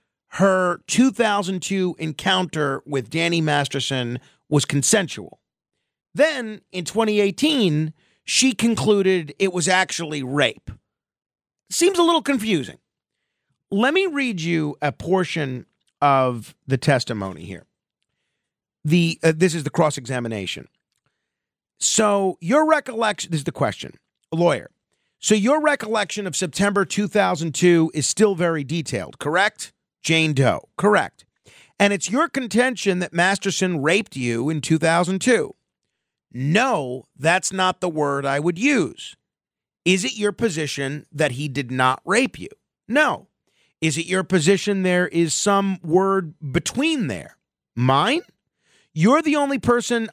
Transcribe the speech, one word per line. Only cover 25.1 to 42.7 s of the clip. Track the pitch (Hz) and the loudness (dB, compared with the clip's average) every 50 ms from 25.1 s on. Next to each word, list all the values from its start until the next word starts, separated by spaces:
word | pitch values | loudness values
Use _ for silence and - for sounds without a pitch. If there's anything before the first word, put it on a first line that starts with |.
| _ _ | _ _
"So | - - 214 | 0 2 2
your | 220 196 240 294 311 302 | 4 4 4 2 2 2
recollection | 302 285 - - 214 226 214 202 156 - 208 202 | 2 0 0 -2 -2 -2 -2 -2 -4 -6 -8 -8
of | 185 139 | -6 -6
September | - 185 160 - - 196 202 196 202 190 | -4 -6 -4 -2 0 0 0 2 0 0
two | - - 208 208 - | -2 -2 -2 -2 0
thousand | - 214 190 185 180 143 165 165 139 | 0 0 0 0 0 -2 -4 -6 -2
two | - 175 180 175 165 160 165 - | 2 4 6 6 6 4 2 0
is | 156 135 | -2 -4
still | - - - 214 208 196 | -2 2 2 4 2 4
very | 160 180 170 165 156 143 | 2 0 0 0 -2 -4
detailed, | 123 160 170 143 - - 101 87 76 - - | -4 -4 -4 -4 -4 -6 -6 -6 -8 -10 -8
correct?" | - 147 156 180 196 214 - - - - _ _ _ _ _ _ - | -6 -2 0 2 2 2 0 -4 -12 -16 _ _ _ _ _ _ -2
Jane | - 165 160 160 156 147 | 0 2 2 2 2 2
Doe, | 131 135 120 90 - - _ _ | 2 2 2 2 0 -4 _ _
"Correct. | - 185 208 208 180 113 - - _ _ _ _ _ _ - - - - _ _ - | -2 2 2 2 2 2 -2 -6 _ _ _ _ _ _ -20 -20 -20 -20 _ _ 0
And | 196 202 202 | 2 2 2
it's | 180 - - | 0 -4 -2
your | 202 269 330 330 | 0 0 0 0
contention | - 277 254 214 190 220 247 262 240 - - 202 180 180 | -2 -6 -6 -2 0 2 2 2 0 -2 -2 -2 0 0
that | 180 - - | -2 -2 0
Masterson | 170 175 190 196 - - 196 170 - 190 185 175 147 | 2 2 2 2 0 -2 -4 -2 0 -2 -2 0 0
raped | 135 151 180 214 214 - - | 0 2 2 2 0 -4 -6
you | 135 123 120 117 113 123 151 | -4 -2 -2 -2 0 -2 -2
in | 160 151 | -2 -2
two | 123 - 160 156 | 0 0 0 2
thousand | 165 165 165 170 175 165 190 190 | 2 2 2 2 2 0 -2 -2
two?" | - 247 247 190 139 - - _ _ _ _ _ _ _ _ _ _ _ _ _ _ _ - | 2 2 2 2 0 -2 -8 _ _ _ _ _ _ _ _ _ _ _ _ _ _ _ -10
"No, | 120 131 147 165 208 254 269 233 170 139 123 127 131 - _ _ | -6 -2 0 2 2 2 2 0 -2 -4 -4 -8 -10 -12 _ _
that's | - 135 160 175 185 - - 190 | -4 0 2 2 2 0 -2 -2
not | 190 185 185 185 - | 0 0 0 0 -2
the | - 180 | -4 -4
word | 156 151 147 143 139 139 139 | -2 0 0 0 0 -2 -2
I | 135 139 143 | -2 -2 0
would | 151 175 170 170 | 0 -2 -2 0
use." | 226 285 294 233 156 117 - - - - - _ _ _ _ _ _ _ _ _ _ _ _ _ - | 0 2 2 2 0 -2 -4 -10 -16 -18 -18 _ _ _ _ _ _ _ _ _ _ _ _ _ 2
"Is | 175 185 185 190 | 2 2 2 2
it | 262 247 | -4 -4
your | 220 208 208 196 | -2 -2 -2 -2
position | - 233 220 160 165 156 139 - 143 139 135 143 151 - _ - | -2 -2 -2 -2 -2 -6 -6 -6 -6 -6 -6 -8 -10 -12 _ -4
that | 143 156 143 127 | -2 -2 -2 -2
he | 127 151 | -4 -6
did | 147 123 143 131 117 | -6 -4 -6 -6 -4
not | 131 127 127 127 127 - - | -2 0 2 2 2 0 -2
rape | - 190 226 269 196 - - | -2 0 0 0 0 -4 -8
you?" | 87 - - - _ _ | -16 -16 -18 -20 _ _